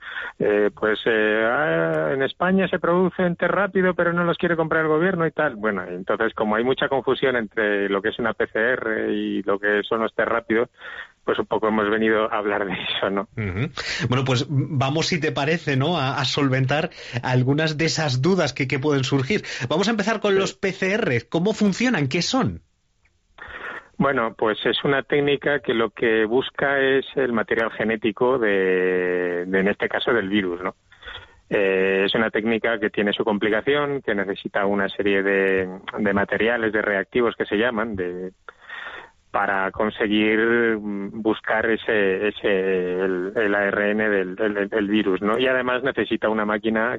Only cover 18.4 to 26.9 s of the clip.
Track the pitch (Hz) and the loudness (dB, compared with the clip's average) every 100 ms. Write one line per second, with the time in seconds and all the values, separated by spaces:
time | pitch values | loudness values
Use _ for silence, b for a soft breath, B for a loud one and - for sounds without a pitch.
18.4 | 156 - 135 143 147 139 131 139 131 208 | 2 0 -2 0 2 2 2 0 2 -2
19.4 | B B 127 151 202 226 202 214 208 190 | B B -2 0 2 0 0 0 2 2
20.4 | 190 - 196 185 190 208 208 120 - 170 | 2 -2 -4 -2 0 0 2 0 0 0
21.4 | 185 214 208 180 247 202 139 175 170 262 | 0 2 2 2 2 2 0 0 0 0
22.4 | 123 85 _ _ _ _ _ _ _ - | 0 -2 _ _ _ _ _ _ _ -20
23.4 | B B B B B - 139 131 113 98 | B B B B B 0 0 2 -2 0
24.4 | 113 104 127 110 151 139 - 147 143 139 | 0 0 0 0 0 0 0 0 2 0
25.4 | 151 143 143 117 113 - 120 110 107 123 | 0 -2 0 0 0 0 0 2 2 2
26.4 | 123 - 143 139 135 | 0 -2 -2 2 2